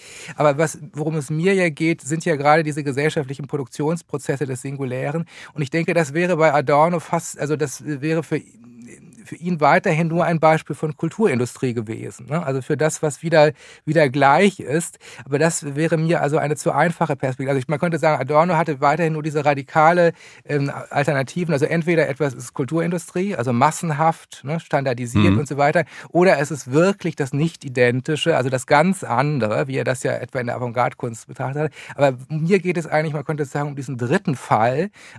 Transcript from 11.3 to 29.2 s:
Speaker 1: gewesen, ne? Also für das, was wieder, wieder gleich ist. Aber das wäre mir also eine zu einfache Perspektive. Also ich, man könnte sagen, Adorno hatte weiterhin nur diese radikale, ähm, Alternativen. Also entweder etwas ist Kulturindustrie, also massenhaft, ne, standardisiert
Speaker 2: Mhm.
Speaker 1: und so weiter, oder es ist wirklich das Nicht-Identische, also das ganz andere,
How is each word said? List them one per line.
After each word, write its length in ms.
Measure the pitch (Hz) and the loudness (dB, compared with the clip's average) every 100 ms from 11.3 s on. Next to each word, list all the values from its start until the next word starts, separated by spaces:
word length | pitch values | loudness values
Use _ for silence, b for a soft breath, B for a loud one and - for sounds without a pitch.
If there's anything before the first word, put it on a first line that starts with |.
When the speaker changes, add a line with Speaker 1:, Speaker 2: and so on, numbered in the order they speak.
| 123 123 - 131 | 2 -2 -4 -4
Speaker 1:
gewesen, 540 | 117 110 113 117 - 127 | -4 -6 -8 -12 -14 -8
ne? 160 | 156 156 | -6 -4
Also 160 | 135 | -4
für 160 | 127 147 | -2 0
das, 240 | 156 - | 0 -2
was 220 | 156 - | -4 -4
wieder, 300 | 160 160 151 - B B | 2 6 6 4 B B
wieder 240 | B 156 147 | B 2 2
gleich 520 | 143 139 147 196 - | 4 4 6 4 2
ist. 400 | - 151 - - B B 135 | -4 -4 -4 -12 B B -4
Aber 140 | 139 | 0
das 340 | 165 - 143 | 0 0 -6
wäre 240 | 139 160 165 | -2 0 0
mir 240 | 160 160 | 2 0
also 160 | 143 147 | 0 0
eine 180 | 143 151 | 0 -2
zu 160 | - | -2
einfache 440 | 139 170 - 160 139 | 0 0 0 -2 -2
Perspektive. 340 | 131 127 135 | -4 -4 -2
Also 80 | 139 | -2
ich, 100 | 127 | -2
man 120 | 147 | -2
könnte 180 | 175 165 | -2 0
sagen, 240 | 156 147 | 0 0
Adorno 340 | 131 151 175 160 | 2 2 4 2
hatte 260 | 165 135 | 0 0
weiterhin 320 | 143 160 160 | 2 2 0
nur 100 | 156 | -2
diese 200 | 151 147 | -4 -2
radikale, 680 | 143 139 139 160 156 175 170 - B B | 0 0 0 4 4 6 4 0 B B
ähm, 280 | B 143 139 135 - | B -4 -4 -6 -6
Alternativen. 640 | 139 147 143 127 170 170 | -2 0 0 -2 -4 -2
Also 120 | 143 143 | 0 0
entweder 420 | 165 160 165 135 | 0 2 2 2
etwas 280 | 135 147 127 | 0 -4 -4
ist 180 | 120 | -8
Kulturindustrie, 800 | - 127 160 165 180 - 180 196 180 | -6 -2 -2 -2 -4 -6 -4 -4 -2
also 160 | 123 | -2
massenhaft, 880 | 120 147 - 170 143 160 - - - | 2 2 2 -4 0 0 0 -6 -14
ne, 160 | 131 165 | -8 -8
standardisiert 760 | - 147 135 123 123 110 101 | -4 -2 -2 -4 -2 4 4
Speaker 2:
Mhm. 60 | 101 | 4
Speaker 1:
und 80 | 147 | 0
so 100 | 139 | 0
weiter, 280 | 143 165 156 B B | 2 2 -2 B B
oder 280 | 160 180 147 | 2 4 4
es 140 | - | 2
ist 200 | 143 127 | -6 -2
wirklich 440 | 139 185 202 170 - | 2 2 2 -4 -4
das 180 | 135 | -4
Nicht-Identische, 1040 | 143 165 - 139 127 123 127 127 151 165 147 | -2 -2 -4 -6 2 2 2 -2 -2 0 0
also 120 | 127 | 0
das 180 | 127 - | -2 2
ganz 360 | 147 175 190 | 4 4 0
andere, 640 | 117 117 | -2 -2